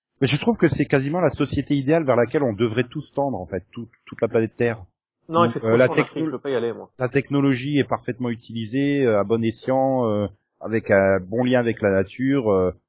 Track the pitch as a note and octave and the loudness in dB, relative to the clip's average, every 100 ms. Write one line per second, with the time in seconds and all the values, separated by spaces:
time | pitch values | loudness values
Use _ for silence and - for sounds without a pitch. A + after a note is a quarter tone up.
0 | _ _ C3+ D3 - A3+ E3 - D3 C3+ | _ _ -2 0 -2 2 0 0 0 0
1 | C#3 F3 D#3 - C#3+ D3 C3+ C#3+ C3 E3 | 0 0 0 0 -2 -4 -2 -2 2 0
2 | C#3 A#2+ A#2 D#3 C3+ G2+ A#2+ G#2+ B2+ D#3 | 2 2 2 0 -2 0 0 0 -4 -8
3 | - - C#3 G#2 F2+ F#2+ - - A2+ _ | -10 -4 -4 -4 -8 -10 -10 -14 -16 _
4 | - - A2+ A#2 A2+ - A#2+ A2 F#2+ _ | -20 -6 -2 0 -2 -2 -2 -4 -10 _
5 | _ _ - E3 C#3 C3+ A2+ A#2 B2+ D#3 | _ _ -4 0 2 0 2 4 4 2
6 | - - D#3+ B2 C#3 B2 A#2 G#2 F#2+ - | -2 -2 -6 -6 -4 -2 -2 -6 -12 -6
7 | B2+ C#3 - C#3 C#3 B2 C3+ D3 - A2+ | -2 -2 0 2 2 0 0 -2 0 -2
8 | - A#2 B2 A#2 - A2+ A2 C3 C#3+ C#3+ | -6 -6 -6 -6 -10 -10 -6 -4 -2 0
9 | B2+ G#2 G2+ A2+ A2+ - - C3 C3+ C3 | 2 2 2 0 0 -4 -2 0 0 0
10 | A#2 G#2 G2+ - _ _ F#2+ A2+ - G2 | 0 -2 -4 -8 _ _ -6 -4 2 4
11 | G2 F#2+ F#2 A2+ B2+ B2+ A#2 A2+ G#2 F#2+ | 4 2 0 -2 0 2 0 0 2 2
12 | F#2+ - C3 C#3 A2 F#2+ F#2 - | 0 -2 -2 0 2 2 0 -2